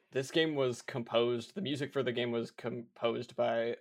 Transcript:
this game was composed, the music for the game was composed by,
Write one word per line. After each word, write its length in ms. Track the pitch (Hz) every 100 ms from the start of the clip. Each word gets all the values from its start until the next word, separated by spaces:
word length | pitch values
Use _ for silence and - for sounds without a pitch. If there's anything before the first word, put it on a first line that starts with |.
| _
this 180 | 127 135
game 240 | 170 160 143
was 260 | 131 120
composed, 720 | - 131 120 117 120 120 117
the 80 | -
music 300 | 190 143 139
for 100 | 139
the 120 | 127
game 180 | 120 120
was 180 | 117 113
composed 840 | - 120 123 117 - 117 117 120 -
by, 400 | 120 117 117 117